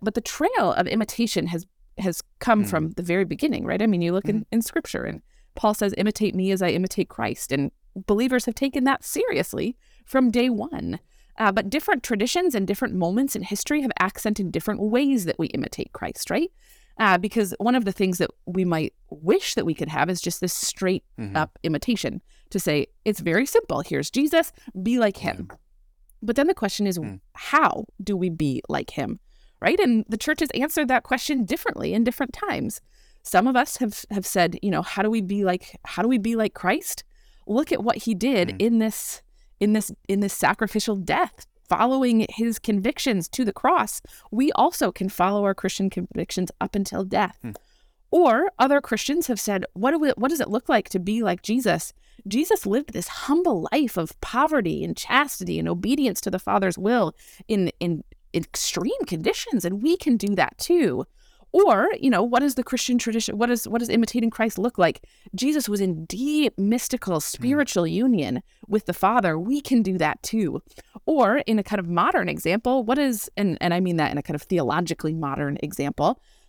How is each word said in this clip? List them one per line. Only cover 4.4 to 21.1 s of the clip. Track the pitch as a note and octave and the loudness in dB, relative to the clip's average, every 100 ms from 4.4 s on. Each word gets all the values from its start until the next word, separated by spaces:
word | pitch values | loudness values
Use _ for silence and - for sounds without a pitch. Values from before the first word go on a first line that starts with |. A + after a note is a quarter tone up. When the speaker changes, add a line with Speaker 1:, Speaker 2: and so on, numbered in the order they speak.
Speaker 2:
Mm-hmm. | - A3+ | -2 -2
Speaker 1:
in | |
Scripture, | A3+ E4+ - - | -2 -2 -4 -6
and | - D#3 - _ _ | -6 -10 -14 _ _
Paul | - G#3+ | -2 0
says, | G#3 G3+ - | 2 0 0
"Imitate | G#3 - G#3 | 0 0 0
me | F#3 F#3+ | 0 0
as | F#3+ | 2
I | F3+ | 0
imitate | D3 F#3 - F3+ | 0 0 -2 -4
Christ," | - A2 A#2+ - | -4 -6 -4 -4
and | C#3 C#3 - _ | -2 -2 -6 _
believers | - - G#3 B3 B3+ | -8 0 0 2 0
have | - | 0
taken | A3 C#4 C#4 | -2 -2 0
that | C4 C#4 | 0 0
seriously | - D4+ B4 - - - F#3+ - _ _ | -2 -4 -2 0 -2 -4 -4 -6 _ _
from | - C4+ B3+ | -2 2 4
day | A3+ B3+ | 4 2
one. | A3 C4 E4+ - - - _ _ - | 0 -4 -6 -6 -8 -10 _ _ -2
Uh, | A3 | 2
but | F#3+ G3 | 2 0
different | C#4 - E4 | 0 0 0
traditions | - G#3+ A#3+ F4 F4+ | 0 0 2 2 2
and | B3 F#3+ | 2 0
different | G3+ B3+ | -2 -2
moments | F3+ F3 G3+ C4+ - | 0 0 2 0 -2
in | |
history | F3+ G#3 - D4 | -4 -4 -2 0
have | C4 - | 0 0
accented | - - G#3+ G#3+ F#3 | -2 -2 -2 -2 -2
different | E3 F#3 G#3 | -4 -4 -2
ways | G#3+ A#3+ C#4+ C4 | 0 2 2 2
that | E3+ - | 0 -2
we | - | -2
imitate | - - - - | -4 -6 -6 -10
Christ, | - - - - | -8 -10 -8 -4
right? | G3 E4+ - - - _ - | -2 -2 -6 -20 -20 _ -2
Uh, | G#3+ - | 2 2
because | G3+ A3+ G3 - | 2 0 -2 0
one | A3+ | 0
of | B3+ G3 | 2 0
the | |
things | F#3 F#3+ F3+ | 0 0 0
that | F3+ - - | -2 -4 -6
we | F3+ F3+ | -2 0
might | D#3+ D#3 - _ | 0 -2 -8 _
wish | D3+ D#3+ F#4+ - | -4 2 2 0
that | - E3 | -2 -2
we | |
could | D#3 D#3 | -2 -4
have | D#3 D#3 | 0 0
is | F3+ | 0
just | - - | -4 -4
this | F3+ | -4
straight | - - - F#3+ F#3+ - | -4 -6 -2 0 0 -4